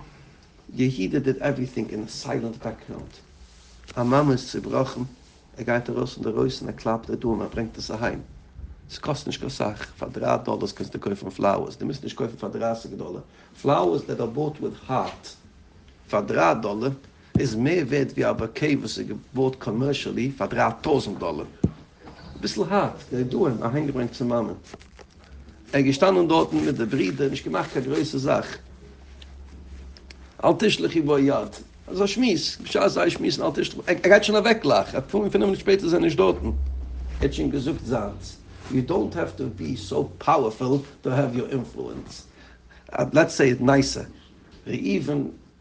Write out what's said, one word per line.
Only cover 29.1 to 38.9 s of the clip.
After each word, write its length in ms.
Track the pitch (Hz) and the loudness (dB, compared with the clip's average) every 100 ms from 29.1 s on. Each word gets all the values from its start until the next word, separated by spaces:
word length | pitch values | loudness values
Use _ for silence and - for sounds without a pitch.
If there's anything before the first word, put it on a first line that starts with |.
| - - - - - - - - - - - - - | -20 -18 -18 -18 -18 -16 -16 -16 -18 -20 -20 -20 0
Al 200 | - 165 | 2 4
Tischlich 360 | - - 170 | 4 2 2
über 240 | 165 143 147 | 2 4 4
Yad. 400 | 139 139 104 - - - - | 4 2 -2 -8 -18 -18 -6
Also 200 | 180 202 | 0 0
Schmiss, 520 | 220 254 160 - - | 2 2 2 0 -6
Bishar 300 | - - 196 | -4 2 2
sei 180 | - 175 | 2 0
Schmiss, 320 | - - - | 2 0 0
Al 120 | - | 0
Tischlich. 300 | - - - - | 0 -4 -4 -2
Er, 180 | 175 | 2
er 120 | 185 202 | 8 8
hat 100 | 208 | 8
schon 180 | 208 | 4
weggelacht. 480 | 208 220 147 107 98 | 4 4 4 4 4
Er 60 | 101 | -2
hat 120 | 135 | -2
fünf 220 | 202 208 | 0 2
Minuten 240 | 202 208 190 | 4 4 2
später 320 | - 190 185 | 4 4 4
sind 140 | 165 | 2
nicht 160 | 170 147 | 4 4
dort. 180 | 185 170 - 69 - - - - - - | 4 4 0 -2 -2 -6 -8 -10 -8 -2
Er 80 | 143 | 0
hat 60 | |
schon 160 | - 147 | 0 0
gesagt, 360 | 135 127 143 98 | 0 -2 -4 -2
Satz. 500 | 123 101 95 - - - - - | -2 -2 -8 -14 -16 -20 -16 -4
You 120 | 131 | -2
don't 320 | 127 | 2